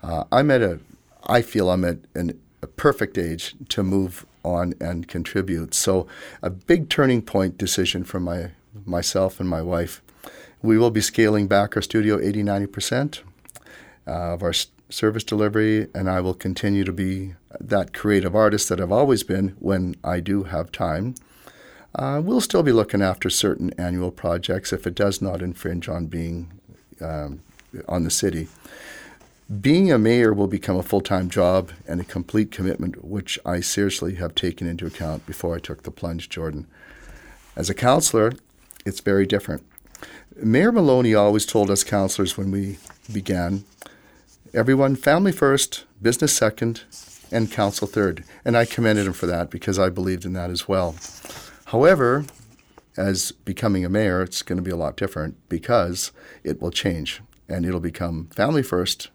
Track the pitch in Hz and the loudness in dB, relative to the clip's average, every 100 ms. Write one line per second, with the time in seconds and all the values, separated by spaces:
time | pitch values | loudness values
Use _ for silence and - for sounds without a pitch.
0 | - 82 - 120 147 131 107 82 - - | -6 -6 2 2 4 4 2 -2 -10 -20
1 | _ _ - 120 113 110 90 90 90 82 | _ _ 0 0 2 0 2 2 0 -2
2 | _ - 87 - _ _ - - 151 135 | _ -8 -6 -8 _ _ -16 0 0 2
3 | 104 - 85 82 - - - - 95 98 | -2 -2 -4 -4 -10 -14 -8 -2 0 0
4 | 95 90 - _ 85 87 90 87 85 87 | -2 -6 -20 _ -4 -2 -2 -4 -6 -6
5 | - 87 85 101 95 85 80 - - 95 | -8 -8 -4 -4 -2 -4 -4 -2 2 0
6 | 85 - - - 90 92 - 175 147 - | 0 -12 -20 -8 -8 -8 2 2 2 2
7 | 139 123 - 98 95 90 95 - 90 90 | 2 2 0 0 0 -2 -4 0 -2 -2
8 | 90 95 90 87 85 - _ 107 101 87 | -6 -6 -4 -6 -8 -12 _ -18 -6 -4
9 | 85 95 95 - 92 82 82 87 85 - | -2 0 0 -2 -4 -2 -2 -2 -2 -8
10 | _ _ - - - _ 110 110 120 110 | _ _ -20 -20 -20 _ 2 4 4 2
11 | 101 - 110 104 101 101 101 - 101 110 | -2 4 4 4 4 4 2 -2 -2 0
12 | 107 104 98 104 101 101 101 - - 120 | 2 2 0 -2 0 0 -2 -6 -4 -2
13 | 147 - - _ _ - - - - _ | -2 -6 -20 _ _ -20 -20 -20 -20 _
14 | - 85 87 87 87 - - _ _ - | -8 -6 -4 -2 -2 -2 -6 _ _ 0
15 | 110 110 - 104 104 107 107 110 107 - | 0 0 -2 0 2 2 2 2 0 -4
16 | 95 92 92 87 95 95 104 101 95 90 | 0 0 0 -2 -4 -2 0 0 0 -2
17 | 95 95 95 87 _ - - 101 87 - | -2 -4 -8 -12 _ -16 -2 -2 -2 -2
18 | 104 101 90 101 107 104 - 90 90 104 | 2 4 4 4 4 4 0 -2 0 2
19 | 139 117 - 95 95 92 - 95 90 - | 4 2 0 -2 -2 -2 -2 0 -2 -6
20 | - 90 87 101 90 85 85 - 87 78 | -4 -4 -2 -2 -2 -6 -6 -4 -4 -2
21 | 110 127 _ _ - - - - - - | -4 -8 _ _ -20 -20 -20 -20 -12 -6
22 | 135 143 165 247 - 185 151 113 104 98 | -4 -2 0 0 2 2 4 4 4 2
23 | 98 92 92 - 104 - 87 - 87 90 | 2 0 -2 0 0 0 -4 -2 -2 -2
24 | 90 90 87 85 - 92 - 90 - 90 | -4 -4 -2 -2 -2 -4 -2 -4 -4 0
25 | 101 95 95 90 90 87 85 85 - 85 | 0 0 -4 -4 -6 -6 -6 -6 -6 -6
26 | 82 82 82 85 85 92 _ - _ - | -6 -6 -6 -8 -10 -18 _ -20 _ -14
27 | 80 78 73 71 - _ _ - - 87 | -8 -8 -8 -12 -18 _ _ -16 -6 -2
28 | 80 - 98 82 78 - - - - - | 0 0 0 -2 -8 -14 -20 -20 -20 -20
29 | - - _ _ _ 104 104 165 196 131 | -20 -20 _ _ _ -4 2 4 6 6
30 | 110 120 117 101 101 98 - 92 90 101 | 6 6 6 4 0 -2 -2 -2 0 0
31 | 95 95 90 104 90 95 87 - - 87 | 2 0 0 2 4 2 0 -12 -8 -6
32 | 85 - 87 107 107 - 95 - 90 92 | -6 -8 -2 0 0 -2 -4 -2 -4 -6
33 | 78 101 - - - 90 87 - 101 92 | -8 -10 -8 -8 -4 -4 -2 0 0 0
34 | 85 90 87 - 90 85 85 85 82 - | -6 -4 -4 -2 -4 -4 -6 -6 -8 -8
35 | 80 78 - 98 87 82 - 73 - - | -6 -6 -10 -6 -4 -4 -8 -12 -14 -10
36 | 87 85 - - 82 76 - - - - | -8 -8 -10 -8 -8 -8 -12 -20 -20 -20
37 | - - - - _ - 85 - 123 143 | -20 -20 -20 -20 _ -8 -6 0 4 4
38 | - 113 110 127 _ _ _ - - 98 | 4 4 2 0 _ _ _ -10 -10 -4
39 | - 98 98 101 - 80 - - _ - | 0 2 2 0 -2 -10 -10 -20 _ -20
40 | - - - - 113 117 202 233 160 127 | -20 -20 -20 -4 2 4 6 4 6 6
41 | 123 107 104 107 - 113 101 98 - 104 | 6 6 6 4 2 2 4 2 2 0
42 | 95 - 95 - 98 98 98 98 - - | 0 0 -2 -2 -2 -2 -4 -8 -14 -20
43 | - 107 98 92 87 98 98 _ - - | -8 -8 -4 -2 0 -4 -6 _ -20 -20
44 | _ _ _ _ - - 117 135 135 135 | _ _ _ _ -6 0 4 4 4 2
45 | - 156 196 170 143 135 - - - _ | 4 4 4 4 4 4 0 -6 -16 _
46 | 107 120 151 - 110 - 117 117 - - | 0 2 2 2 2 2 -2 -2 -10 -20
47 | - - - 117 110 - 101 101 101 - | -20 -20 -6 -2 -2 0 0 0 -4 0
48 | 98 82 - - - 117 117 - 117 107 | 0 0 -12 -8 0 2 2 2 2 4
49 | 98 92 87 85 87 - - 95 95 90 | 2 -2 -2 -2 -2 -6 -2 2 2 2
50 | 92 92 92 92 87 90 - 95 90 80 | -2 -2 -4 -6 -6 -6 -2 0 0 -6
51 | - - - - - - - 113 151 180 | -16 -18 -18 -18 -18 -20 -4 4 6 6
52 | 123 131 147 - - _ _ - _ - | 4 2 -2 -14 -20 _ _ -20 _ -4
53 | 98 92 - - - 92 117 98 87 101 | 0 0 -4 -8 -10 -4 0 0 2 2
54 | 107 90 92 - - 92 92 87 78 - | 2 0 -2 -6 -6 -4 -4 -4 -4 -4
55 | 98 - 78 - _ 85 - 120 87 90 | -6 -4 -8 -8 _ -8 0 2 2 -2
56 | - - - - - 76 87 - 101 85 | -8 -10 -20 -12 -6 -4 -4 -2 -2 -2
57 | 73 - - _ _ 95 87 90 85 80 | -6 -10 -16 _ _ -4 -2 -2 -4 -6
58 | 87 82 85 - 113 156 127 90 90 - | -6 -6 -8 -2 0 0 0 -2 -2 -4
59 | - | -8